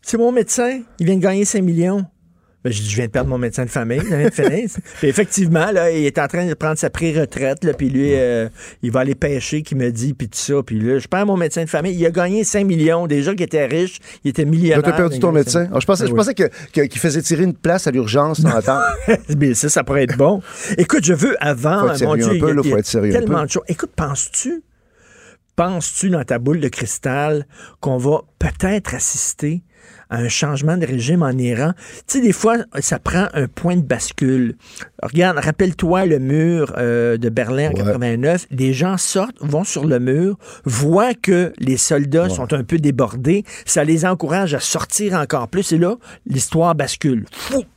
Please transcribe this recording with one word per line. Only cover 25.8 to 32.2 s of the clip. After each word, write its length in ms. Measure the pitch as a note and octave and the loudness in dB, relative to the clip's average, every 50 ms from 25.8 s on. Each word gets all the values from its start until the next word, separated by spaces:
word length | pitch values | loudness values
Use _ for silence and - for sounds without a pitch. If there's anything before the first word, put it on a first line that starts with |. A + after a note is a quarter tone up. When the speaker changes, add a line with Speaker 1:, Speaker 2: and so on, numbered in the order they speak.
| D3+ - - - - G3 | -6 -6 -6 -4 -2 0
Speaker 1:
dans 140 | F3+ D#3+ B2 | 0 0 -2
ta 140 | - B2+ A#2+ | -2 -4 -2
boule 220 | A#2+ C#3 D#3 E3+ | 0 0 0 0
de 80 | C#3+ C3 | 0 -4
cristal 800 | - - A#2+ G#2+ - - - C#3 B2+ C#3+ D3 D3+ D3+ D3+ C#3+ _ _ - - - - _ | -4 -4 -8 -8 -8 -6 -4 -4 -2 -2 -2 -2 -2 -4 -4 _ _ -20 -20 -20 -20 _
qu'on 180 | - C#3+ C3 B2+ | -4 -2 -2 0
va 240 | B2 C#3 D3+ - - _ _ _ | 0 0 0 0 -2 _ _ _
peut-être 560 | - D3+ - - - F#3 G3+ G#3 - - - | -4 -4 -2 -2 -2 0 0 -2 -4 -6 -8
assister 680 | - - - - - - - - - - D3 D#3+ F3 - _ _ _ - - - - - _ | -6 -6 -4 -4 -4 -6 -6 -6 -4 -4 -4 -4 -4 -8 _ _ _ -20 -20 -20 -20 -14 _
à 80 | - A#2 | -6 -4
un 100 | A#2+ A#2 | -2 -2
changement 480 | - - - D3+ D3 C3+ C#3 D#3 E3+ | -2 -2 -2 -2 -2 0 0 0 0
de 100 | F#3 E3 | 0 -2
régime 360 | B2+ C3 B2 A2+ B2+ E3 F3+ E3 | -2 -2 -2 0 0 2 2 2
en 80 | C3+ B2+ | 2 0
Iran ? 400 | C3 B2 B2 B2 A2 C#3 D#3+ F3+ - - - - - - | 0 0 0 0 0 0 -2 -2 -4 -10 -20 -20 -20 -10
Tu 120 | - - | -6 -2
sais, 20 | C4+ | 2